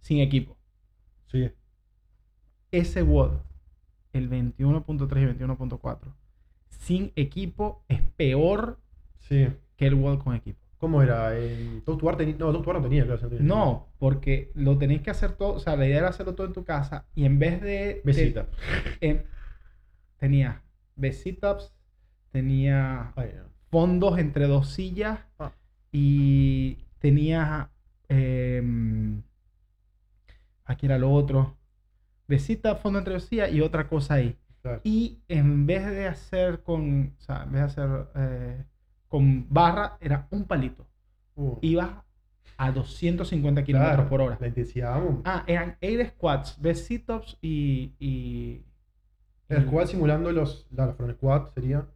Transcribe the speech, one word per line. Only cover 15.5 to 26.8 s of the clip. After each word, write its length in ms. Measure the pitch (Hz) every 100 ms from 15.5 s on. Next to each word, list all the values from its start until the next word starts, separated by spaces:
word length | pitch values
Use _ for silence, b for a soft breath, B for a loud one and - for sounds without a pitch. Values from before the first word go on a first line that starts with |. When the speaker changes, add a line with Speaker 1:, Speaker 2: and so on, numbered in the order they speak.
Speaker 1:
o 40 | 147
sea, 160 | 165
la 120 | 147 135
idea 120 | 143
era 100 | 180
hacerlo 260 | 180 185
todo 120 | 180 190
en 60 |
tu 120 | 180
casa, 420 | 170 151 139 147 -
y 100 | -
en 140 | 139 139
vez 220 | 160 175
de, 60 | 202 202 202
de 80 | -
Speaker 2:
Besita. 420 | 139 139 156 - - B B B B B
Speaker 1:
em, 220 | 156 - - b b b b b _ _ _ _
tenía 440 | 139 139 131 110 - _ _
besitas, 800 | - 135 139 185 180 202 196 - _ _ _ _ _ _
tenía 840 | 135 131 135 139 139 135 131 117 -
Speaker 2:
Ay, 160 | 117 92
no. 80 | 92 _ _
Speaker 1:
fondos 480 | 165 170 175 196 175
entre 280 | 151 143 143
dos 220 | 143 139
sillas, 500 | - 185 180 214 214 - _
Speaker 2:
Ah. 140 | 147 - _ _ _
Speaker 1:
y 920 | 143 143 143 139 139 135 131 131 131